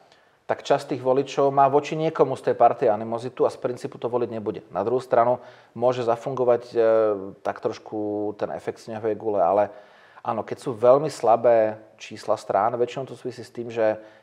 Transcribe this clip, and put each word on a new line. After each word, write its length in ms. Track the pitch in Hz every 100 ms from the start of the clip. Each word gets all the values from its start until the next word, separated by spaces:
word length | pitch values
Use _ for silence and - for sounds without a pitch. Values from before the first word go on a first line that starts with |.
| _ _ _ _ -
tak 160 | 110 -
časť 320 | 143 143 135
tých 80 | 127
voličov 480 | 127 139 - 139
má 160 | 139 135
voči 240 | 143 147
niekomu 400 | 156 160 160 139
z 160 | 131 -
tej 60 | 123
partie 320 | 120 - 123
animozitu 560 | 104 113 117 123 - 127
a 80 |
z 80 | -
princípu 400 | 127 123 131 131
to 80 | 120
voliť 240 | 120 117
nebude. 320 | 110 107 92 -
Na 80 | 87
druhú 160 | 104 123
stranu 400 | - 117 120 123 - - _ 117
môže 240 | 123 127
zafungovať, 720 | 117 113 139 127 123 120 -
e, 40 | 117 113 110 110 101 98 - 101
tak 160 | -
trošku 720 | 117 110 - 110 104 104 104
ten 160 | 104 101 73
efekt 240 | - -
snehovej 320 | - 110 110
gule, 320 | 101 110 101 85
ale 240 | 101 104 - - _ _ - 117
áno, 160 | 117
keď 160 | - 120
sú 160 | 147
veľmi 320 | 110 120 139 151
slabé 720 | - 113 120 120 117 110 107 - -
čísla 320 | - 107 -
strán, 400 | 107 - 101 110
väčšinou 320 | 123 120 139 131
to 80 |
súvisí 320 | 123 127 117 113
s 80 |
tým, 160 | - 117
že 320 | 117 110 107 - -